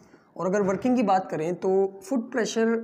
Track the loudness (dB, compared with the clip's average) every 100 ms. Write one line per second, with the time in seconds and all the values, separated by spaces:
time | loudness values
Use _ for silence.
0 | -20 -20 _ -6 -2 0 0 0 2 2
1 | 4 2 0 -4 -4 -2 0 2 2 -2
2 | -4 -4 -2 -2 -2 0 0 0